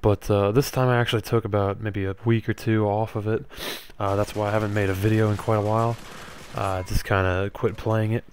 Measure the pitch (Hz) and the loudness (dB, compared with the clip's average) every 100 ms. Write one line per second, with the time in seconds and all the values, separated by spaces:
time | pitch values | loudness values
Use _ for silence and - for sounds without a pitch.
0 | 107 101 - 104 101 110 139 - 127 120 | 4 2 2 2 4 2 0 0 2 2
1 | 117 113 - 117 107 104 98 98 107 101 | 2 0 0 0 2 0 0 -2 -4 -4
2 | 95 98 117 113 - 110 - 110 107 101 | -4 -2 2 0 0 -4 0 2 2 0
3 | 110 110 107 117 135 - - - - - | -2 -4 -2 -2 -4 -10 -10 -10 -12 -4
4 | 101 98 104 104 104 107 107 104 98 95 | -2 0 0 -2 0 0 0 0 0 2
5 | 104 110 107 101 - 110 104 110 113 117 | 2 4 2 0 0 0 2 2 0 -2
6 | - - - - - - 101 95 92 - | -10 -16 -16 -18 -10 -4 -2 -4 -2 -2
7 | - 98 92 92 98 - 110 98 - 110 | 2 2 2 0 -2 -2 -4 -2 -2 0
8 | 110 113 - | 0 -2 -4